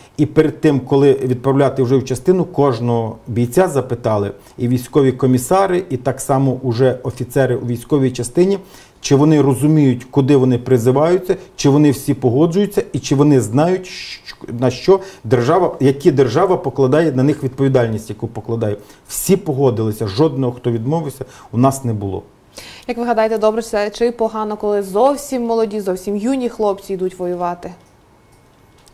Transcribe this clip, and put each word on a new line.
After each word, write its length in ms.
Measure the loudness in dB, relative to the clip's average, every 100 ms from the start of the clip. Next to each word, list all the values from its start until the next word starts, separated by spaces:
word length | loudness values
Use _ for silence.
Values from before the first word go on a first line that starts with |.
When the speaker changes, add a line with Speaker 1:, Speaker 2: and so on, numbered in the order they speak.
| -10 -2
Speaker 1:
І 80 | 0
перед 360 | 2 0 2
тим, 180 | 0 0
коли 340 | 0 4 4
відправляти 680 | 4 0 -2 0 2 2 0
вже 140 | 0 0
в 80 | 0
частину, 400 | -2 0 0 0
кожного 720 | 0 0 0 -2 -2 -4 -8 -6
бійця 400 | -2 0 2 0
запитали, 640 | 0 -4 -4 -2 -2 -2 -8 -18 -6
і 100 | -2
військові 440 | -2 0 2 2
комісари, 720 | 2 2 2 2 0 2 -2 -4
і 80 | -6
так 240 | -4 -4
само 380 | -2 0 0 -2
уже 360 | -2 0 2 0
офіцери 520 | -6 -8 -4 0 0 0
у 100 | -4
військовій 460 | -6 -2 0 0
частині, 480 | -2 -4 0 0 0 -6 -20 -20 _
чи 140 | 0 4
вони 260 | 6 4
розуміють, 680 | 4 2 2 4 4 0 -2
куди 240 | 0 2 4
вони 220 | 4 0
призиваються, 760 | 2 2 4 2 2 2 0 -6 -8 -2
чи 140 | 2
вони 220 | 4 4
всі 220 | 2 -2
погоджуються, 680 | -2 0 2 2 2 -2 -2 -4
і 60 | -6
чи 160 | -2 2
вони 260 | 4 4
знають, 440 | 2 0 0 0 -6
щ-, 760 | -16 -16 -18 -20 -18 -12 -2
на 100 | -2
що 300 | 0 2 2 0 -14
держава, 520 | 0 2 2 2 2 2
які 320 | 0 2 2
держава 460 | 4 2 2 2 0
покладає 540 | -2 0 2 2 2
на 120 | 2
них 200 | 0 0
відповідальність, 680 | -4 -2 0 2 0 -4 -8
яку 180 | -10 -10
покладає. 500 | -10 -6 -4 -4 -6 -10 -20 -14
Всі 300 | -6 -2 0
погодилися, 720 | 0 0 2 2 -2 -4 -4
жодного, 460 | 0 0 0 -4
хто 180 | -4 -4
відмовився, 540 | -4 -2 -4 -6 -10 -14 -18 -6
у 60 | 0
нас 260 | 2 0
не 100 | -4
було. 300 | -6 -6 -8 -12 _ _ -20 -20 -14 -10
Speaker 2:
Як 100 | -6
ви 80 | -2
гадаєте, 320 | 0 0 2
добре 240 | 0 0
це 280 | -2 -4 -4
чи 220 | -2 -2
погано, 460 | 0 -4 -4 -6 -4
коли 260 | -2 -2
зовсім 640 | -2 2 2 0 -4 -4 -2
молоді, 340 | -2 -2 -4
зовсім 380 | -6 -6 -4 -4
юні 320 | -2 -2 -4
хлопці 440 | -2 -2 -2 -6
йдуть 260 | -6 -6 -6
воювати? 540 | -6 -4 -6 -6 -12 -18 _ _ _ _ _ _ _ _ _ _ _